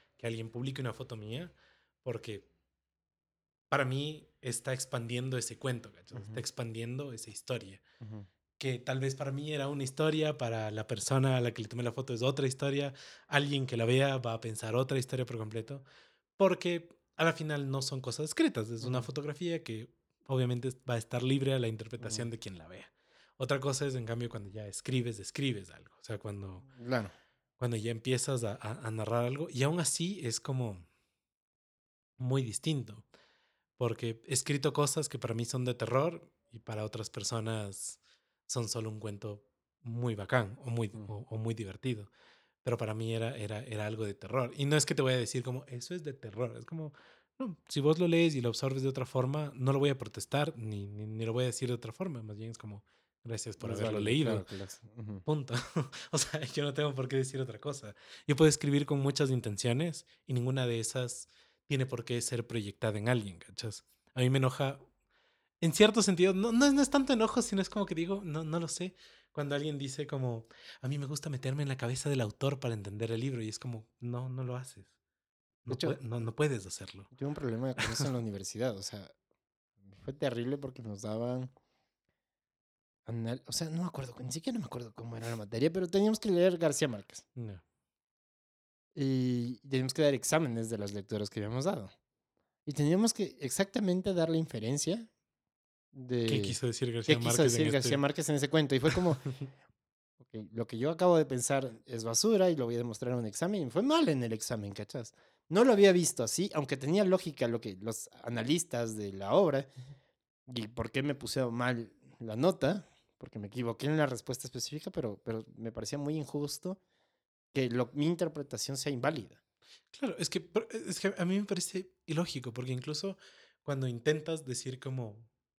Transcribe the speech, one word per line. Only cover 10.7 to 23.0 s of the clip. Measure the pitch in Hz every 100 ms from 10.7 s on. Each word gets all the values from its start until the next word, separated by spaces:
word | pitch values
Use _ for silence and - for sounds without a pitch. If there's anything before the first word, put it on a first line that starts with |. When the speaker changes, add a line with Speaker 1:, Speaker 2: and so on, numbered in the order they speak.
Speaker 1:
la | 107 110
persona | 104 - 135 135 127
a |
la | 120
que | 117
le | 104
tomé | 120
la | 120
foto | 123 131
es | 113
otra | 131 135 135
historia, | 131 143 139 139 135 - - -
alguien | 143 143 143 131
que | 117
la | 117
vea | 131 139 135
va | 120
a | 113
pensar | 113 107 110 120
otra | 135 135
historia | 127 127 120
por | 120
completo, | 110 113 113 139 - - - _ _ -
porque | 190 180 175 170 170 _ _ -
a |
la | 165
final | 160 156 147 139
no | 135
son | 131 135
cosas | 131 117 156
escritas, | - 320 120 110
es | 113 123
una | 127
Speaker 2:
Ujú. |
Speaker 1:
fotografía | 123 135 147 143 175 165
que | 139 110 120 _ _ _ -
obviamente | 131 123 123 131 131 -
va |
a | 117
estar | - 123
libre | 127 139 135
a | 135
la | 117
interpretación | 110 107 120 113 110 117
Speaker 2:
Ujú. |
Speaker 1:
de | 113
quien | - 90
la | 80
vea. | 90 - _